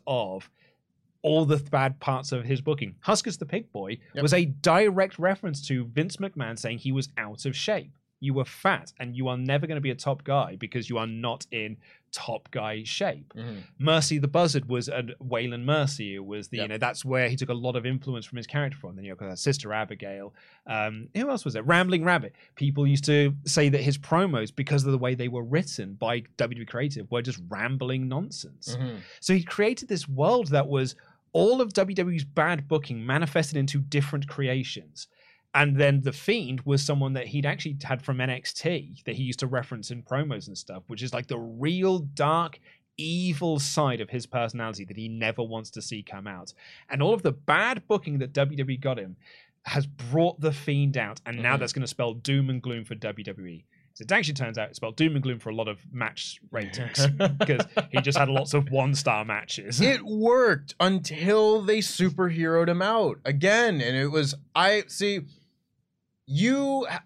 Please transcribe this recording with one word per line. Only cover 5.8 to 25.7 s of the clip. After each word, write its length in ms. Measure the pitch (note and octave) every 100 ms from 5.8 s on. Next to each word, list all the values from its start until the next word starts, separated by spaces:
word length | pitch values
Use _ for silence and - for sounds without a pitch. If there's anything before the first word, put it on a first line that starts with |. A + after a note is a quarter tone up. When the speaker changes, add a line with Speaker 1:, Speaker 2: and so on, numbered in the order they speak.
| A#2
Speaker 1:
Vince 320 | A#2+ E3+ -
McMahon 400 | G3 D#3 A2+ A2+
saying 200 | A#2 A#2
he 140 | C3+
was 160 | C3+ C3+ -
out 300 | G#2+ G#2+ C#3
of 100 | -
shape. 360 | - G#3 - - _ -
"You 140 | C3+
were 100 | C3+
fat, 480 | B2+ - F#3+ F3+ - -
and 160 | B2 B2
you 120 | B2+
are 80 | B2
never 280 | B2+ C#3+ D#3+
gonna 140 | D#3
be 100 | C#3+
a 40 |
top 280 | B2 - C#3
guy 320 | - C#3 F#2+ F#2+
because 320 | A2+ B2 A2
you 80 | A#2
are 80 | A2+
not 400 | A2+ A#2+ A#2 -
in 280 | A#2 G#2+ G#2+ _ - _
top 380 | - - A2 -
guy 320 | B2 G#2+ G#2+
shape." 480 | A2 - G3 - -
Speaker 2:
Mm-hmm. 260 | - A#2 G#2+ - -
Speaker 1:
Mercy 400 | C#3+ D#3+ C#3+ D3+
the 100 | C#3
Buzzard 400 | D#3+ F3 C#3 A2+
was 200 | B2 G#2+
a 140 | A#2+ A#2+ -
Waylon 440 | B2+ A#2+ A#2+ A#2+
Mercy. 500 | B2+ D3+ C#3 C#3+ G#2
It 120 | G2 G2
was 220 | G#2 G2
the, 100 | A#2
Speaker 2:
Yep. 60 |
Speaker 1:
you 40 | G2+
know, 100 | A2
that's 280 | B2 A#2 C3
where 240 | B2+ B2
he 60 | C3
took 120 | C3
a 60 |
lot 200 | A#2+ B2
of 120 | B2 B2
influence 400 | C3 C#3 B2 G#2+
from 100 | A#2+
his 100 | A2+
character 300 | D3 C#3 C#3+
from. 160 | F2+ F#2+
Then 100 | G2
you 80 |
got 240 | F#2 G2 F#2
Sister 340 | D3 C3+ A2
Abigail. 640 | G#2+ G#2 G#2 G2+ G2 G2+ - _ _ -
Um, 420 | A2 G#2+ A2 -
who 160 | G3+ C#4
else 160 | B3+ -
was 80 |
there? 80 | A2
Rambling 420 | B2 E3+ F3+ F3+
Rabbit. 300 | E3 E3+ A2+ - _
People 320 | - C#3+ C#3 C#3+
used 180 | C#3 C#3+
to 280 | D3 C#3+ C#3+ -
say 240 | E3 C#3+
that 100 | C#3
his 160 | C3+ C#3+
promos, 580 | - E3 F#3+ C3 A2
because 300 | - C#3 C#3+
of 80 | C#3
the 60 | C3+
way 160 | B2+
they 140 | B2+ B2
were 140 | B2
written 520 | A#2 D3+ F#3